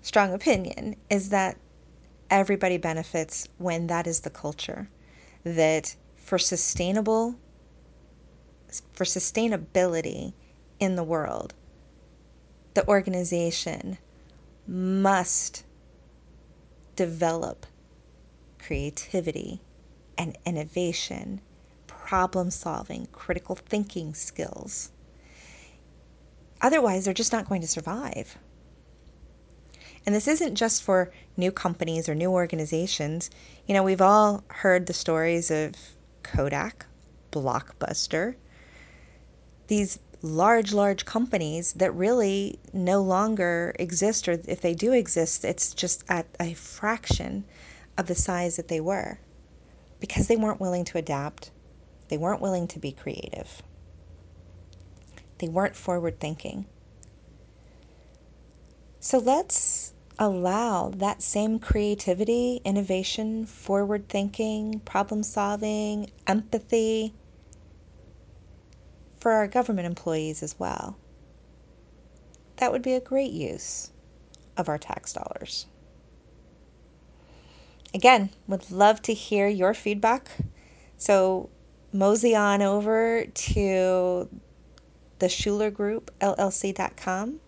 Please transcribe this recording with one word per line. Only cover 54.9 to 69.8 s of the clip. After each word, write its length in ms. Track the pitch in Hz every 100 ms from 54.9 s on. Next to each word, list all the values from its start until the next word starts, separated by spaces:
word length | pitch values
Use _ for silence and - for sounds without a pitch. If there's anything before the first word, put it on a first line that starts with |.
| - - - - -
They 100 | 170
weren't 260 | 165 196 -
forward 460 | - 175 170 165
thinking. 460 | 151 156 - - 196 - - - - - - - - - - - - - - - - - - - - - - -
So 160 | - 262
let's 760 | 233 285 359 - - - - - - -
allow 720 | 214 190 180 202 233 185 - 196
that 240 | 196 -
same 380 | - 208 214 220
creativity, 1040 | - 214 208 208 - 180 214 240 247 247
innovation, 840 | - 196 190 185 190 - 214 220 214
forward 640 | - - 196 202 208 208
thinking, 720 | 202 196 202 220 214 214 214
problem 400 | - 190 202 214
solving, 880 | 208 - 202 208 214 214 214 208 202 - -
empathy 840 | 202 220 226 - 233 220 220 220 - - - - - - - - - - - - - - - - - - - - -
for 120 | 233
our 140 | 220 208
government 400 | 247 247 202